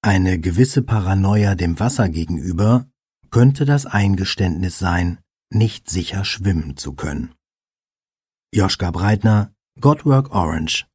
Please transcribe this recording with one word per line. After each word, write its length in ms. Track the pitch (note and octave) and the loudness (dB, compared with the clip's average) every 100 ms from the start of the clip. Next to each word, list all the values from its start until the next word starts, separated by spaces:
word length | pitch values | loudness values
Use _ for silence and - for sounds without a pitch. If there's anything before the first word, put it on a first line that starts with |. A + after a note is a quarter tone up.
Eine 380 | - F#2+ F#2 F2+ | 2 2 2 0
gewisse 420 | F2 F2 C3 C#3+ | -2 2 2 2
Paranoia 720 | - A2 F#2 F#2+ G2 G#2 G2+ | 0 -2 2 2 2 2 2
dem 260 | F2+ F2 E2 | 0 -2 0
Wasser 300 | A#2 - G2 | -2 0 -2
gegenüber 800 | D#2+ E2 E2 E2+ E2 G#2+ B2 C3 _ _ _ _ | -2 -4 -4 -4 0 2 2 0 _ _ _ _
könnte 360 | A#2 B2 C#3 | 4 4 4
das 200 | C#3+ C#3+ | 0 0
Eingeständnis 920 | C#3 G2+ G2+ F#2 F#2+ - F#2 E2 F#2 - | 0 -2 0 0 -2 0 0 0 -4 -2
sein, 400 | F#2 F2 F2 E2+ _ _ _ | -2 0 -2 -4 _ _ _
nicht 400 | G#2+ A2 - - | 0 0 -2 -6
sicher 340 | F#2 - G2 | -6 -4 -6
schwimmen 500 | G2 - F#2+ E2+ D2+ | -6 -2 -2 -2 -4
zu 180 | C#2 C#2+ | -10 -10
können. 420 | C2+ D2 C#2+ - _ _ _ _ _ _ _ _ _ _ _ _ | -8 -8 -6 -8 _ _ _ _ _ _ _ _ _ _ _ _
Joschka 380 | - F#2+ - F2+ | -2 0 -2 -4
Breitner, 640 | E2+ G2 G#2+ A2 G#2+ G#2 _ _ - | -2 0 2 4 2 0 _ _ 0
Godwork 520 | C#3+ D3 D3 C3+ C#3 | 2 2 2 2 2
Orange 560 | - E2 D#2+ D#2 - - | -2 -2 -2 -4 -6 -8